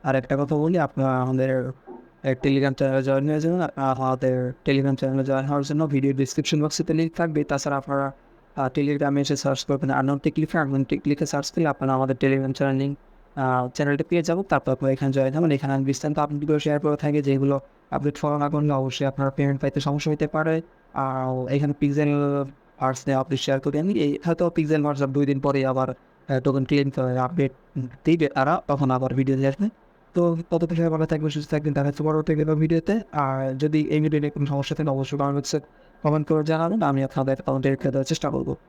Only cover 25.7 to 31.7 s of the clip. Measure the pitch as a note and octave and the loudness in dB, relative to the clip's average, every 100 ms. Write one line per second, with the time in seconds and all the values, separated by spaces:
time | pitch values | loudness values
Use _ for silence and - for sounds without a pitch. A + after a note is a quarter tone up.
25.7 | C3 B2+ B2+ _ _ - C3+ C3 C3+ C3 | 0 -2 -6 _ _ -4 0 2 0 2
26.7 | C#3+ C#3 C3+ B2+ B2+ B2+ F3 C#3 - _ | 2 2 0 -2 0 -2 0 -2 -4 _
27.7 | D3 C3 A#2+ - E3 D3 C#3+ C3 F3 - | -8 -8 -4 0 2 2 2 0 0 0
28.7 | C#3 C3+ B2+ C3 B2+ C3+ C3+ C#3 C3+ G3+ | 0 2 2 0 0 0 2 0 0 -4
29.7 | - _ _ _ F3+ F3 E3 E3+ E3 E3 | -4 _ _ _ 0 0 0 -2 -2 0
30.7 | E3 E3 D#3 D#3 D#3 D#3 D3 D3+ D3+ D3+ | 0 0 0 0 0 -2 -4 -2 -2 0